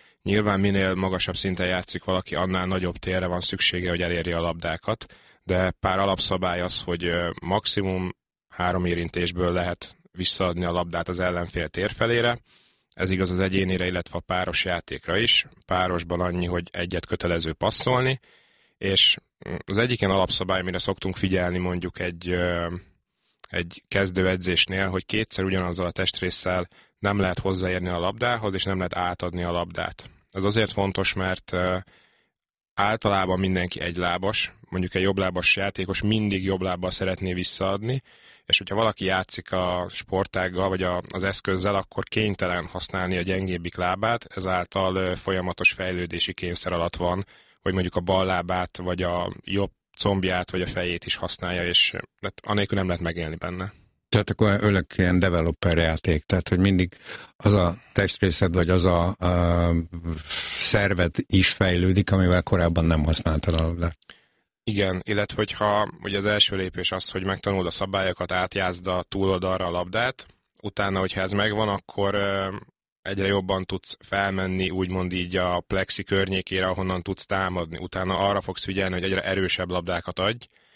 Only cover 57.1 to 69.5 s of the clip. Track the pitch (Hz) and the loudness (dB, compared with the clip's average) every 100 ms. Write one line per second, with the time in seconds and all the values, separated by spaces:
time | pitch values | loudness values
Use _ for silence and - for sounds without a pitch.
57.1 | - - - 107 104 87 87 - - 98 | -16 -16 0 4 6 4 0 -2 0 0
58.1 | - 95 82 92 90 85 92 90 87 87 | 2 2 4 2 4 4 6 6 4 2
59.1 | 107 90 90 87 85 85 85 82 87 85 | 0 2 4 4 4 4 2 0 -6 -8
60.1 | 78 - - - - - 107 101 92 87 | -8 -6 -6 -4 2 4 6 4 2 2
61.1 | - - 98 90 - 95 87 90 92 98 | 0 2 4 4 4 4 4 4 4 4
62.1 | 95 90 90 - 95 85 85 82 80 76 | 4 6 4 4 4 4 4 4 4 4
63.1 | 80 - 78 87 80 82 85 85 - - | 2 0 0 2 2 0 0 -4 -4 -14
64.1 | - _ _ _ _ - 101 95 92 98 | -20 _ _ _ _ -4 0 0 -2 -2
65.1 | 104 101 - 107 - 107 104 104 - 98 | -2 -2 -2 -4 0 2 2 0 -6 -6
66.1 | 98 101 104 - 95 92 - 90 95 - | -2 0 2 2 0 -4 -4 -4 -4 -4
67.1 | 95 95 95 - 98 87 - 98 98 95 | -4 -2 -2 0 0 0 -2 -2 0 0
68.1 | 87 90 92 92 98 92 90 92 90 85 | -2 -2 -2 0 0 -2 -2 -2 -2 -2
69.1 | 98 95 92 92 | 0 2 2 0